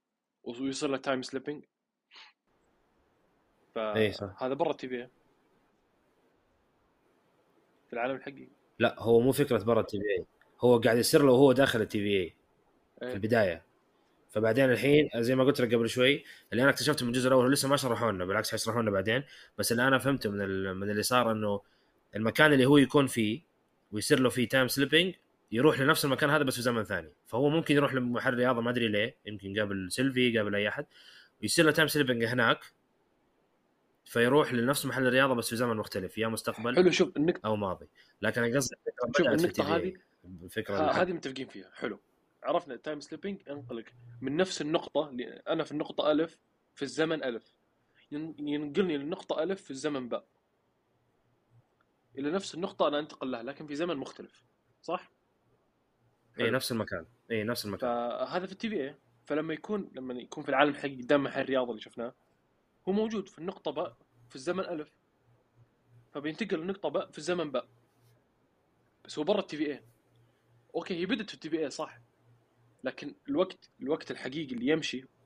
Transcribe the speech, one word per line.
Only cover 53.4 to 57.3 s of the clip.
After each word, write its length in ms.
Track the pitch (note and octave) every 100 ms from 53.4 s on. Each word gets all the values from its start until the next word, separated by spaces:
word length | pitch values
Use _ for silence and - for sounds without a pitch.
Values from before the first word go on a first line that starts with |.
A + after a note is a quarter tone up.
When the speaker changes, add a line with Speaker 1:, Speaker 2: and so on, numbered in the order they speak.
Speaker 1:
لكن 240 | A#2+ C#3 D3+
في 80 |
زمن 220 | C#3+ F3 D3
مختلف، 460 | B2+ - G2+ _ _ _ _ _
صح؟ 280 | - F3+ - _ _ _ _ _ _ _ _ _ _ _ _ -
Speaker 2:
إيه، 60 |
Speaker 1:
حلو. 100 | A2+
Speaker 2:
نفس 180 | C3 -
المكان. 340 | A#2 G2+ F2+ - _ -